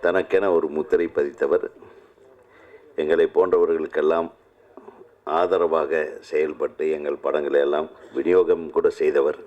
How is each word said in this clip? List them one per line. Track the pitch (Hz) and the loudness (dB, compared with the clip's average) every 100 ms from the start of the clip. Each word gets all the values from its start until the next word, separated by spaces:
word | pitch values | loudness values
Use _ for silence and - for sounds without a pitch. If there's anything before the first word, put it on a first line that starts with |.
தனக்கென | 87 90 87 95 98 85 | 0 -2 0 0 2 2
ஒரு | 80 73 | 0 -4
முத்திரை | 78 87 85 - | -2 0 0 -2
பதித்தவர். | 73 69 69 82 - - - - _ _ _ _ _ _ - - - - | -4 -2 -2 0 -2 -12 -20 -20 _ _ _ _ _ _ -20 -20 -18 -8
எங்களை | 78 82 82 - | -2 2 2 2
போன்றவர்களுக்கெல்லாம் | 92 87 85 82 78 80 76 82 85 - _ _ _ - - - - _ - 80 | 2 4 2 0 -2 -2 0 0 -2 -10 _ _ _ -20 -20 -20 -20 _ -4 -2
ஆதரவாக | 87 90 85 80 73 80 78 - - | 2 2 2 0 0 -2 -4 -8 -6
செயல்பட்டு, | 76 78 76 73 - 78 78 | -2 -2 -2 -6 -4 -4 -2
எங்கள் | 73 71 | -4 -4
படங்களை | 71 73 71 69 71 | -2 -2 0 0 2
எல்லாம் | 76 78 - - - | 0 -4 -12 -12 -6
விநியோகம் | 73 90 85 87 80 76 | 2 4 4 0 0 0
கூட | 82 - | 0 0
செய்தவர். | 76 73 73 - | 0 2 0 -2